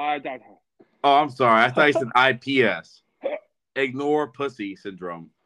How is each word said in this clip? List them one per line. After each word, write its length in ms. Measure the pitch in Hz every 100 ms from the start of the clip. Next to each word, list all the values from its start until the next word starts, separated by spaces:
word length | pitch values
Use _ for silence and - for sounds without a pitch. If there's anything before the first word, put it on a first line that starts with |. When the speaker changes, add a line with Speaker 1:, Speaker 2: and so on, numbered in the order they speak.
Speaker 1:
I 180 | 147 147
don't 220 | 143 127
know. 200 | - 98 _ _ _ _
Speaker 2:
Oh, 100 | 143
I'm 160 | 139 151
sorry. 320 | 127 123 113
I 80 | 123
thought 160 | 127 147
you 60 |
said 140 | 135 120
Speaker 1:
<laughs> 40 | 120
Speaker 2:
I 160 | 131
P 280 | 120 139 135
S. 380 | 110 85 - _ _ _ - - - _ _
Ignore 540 | 135 135 131 143 151 147
pussy 440 | - 139 113 101 95
syndrome. 540 | 104 92 90 85 82 _